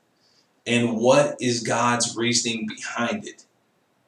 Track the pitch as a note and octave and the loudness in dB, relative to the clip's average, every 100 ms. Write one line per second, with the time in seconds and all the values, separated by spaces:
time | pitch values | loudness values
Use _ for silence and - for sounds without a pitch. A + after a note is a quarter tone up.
0 | _ _ _ _ _ _ A#2 A#2+ A#2 A2 | _ _ _ _ _ _ 0 0 2 2
1 | B2 C#3+ D3 - B2 A2+ - A#2 A#2+ A#2+ | 4 6 4 0 -2 -2 -2 0 0 0
2 | - A2 A#2+ A#2 A#2 A2+ G#2+ - - A#2 | -2 -2 0 0 0 -4 -6 -10 -10 -6
3 | A2+ G#2+ - - - _ _ _ _ _ | -4 -4 -10 -20 -20 _ _ _ _ _